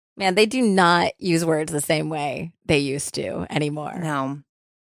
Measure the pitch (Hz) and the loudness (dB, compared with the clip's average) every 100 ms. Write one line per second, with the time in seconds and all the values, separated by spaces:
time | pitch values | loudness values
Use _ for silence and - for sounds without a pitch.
0 | _ - 190 185 214 254 233 190 175 170 | _ -4 0 4 4 2 2 4 6 4
1 | - - 185 165 165 156 156 147 - 156 | 2 -2 0 0 2 0 -2 -4 0 0
2 | 156 156 143 131 165 - - 151 139 139 | -2 -4 -4 -6 -10 -8 0 2 2 -4
3 | - 147 95 - - - 151 151 147 - | -6 -6 -6 -6 -4 -2 -2 -4 -8 -6
4 | 160 143 135 143 - _ _ _ | -4 -2 -4 -6 -14 _ _ _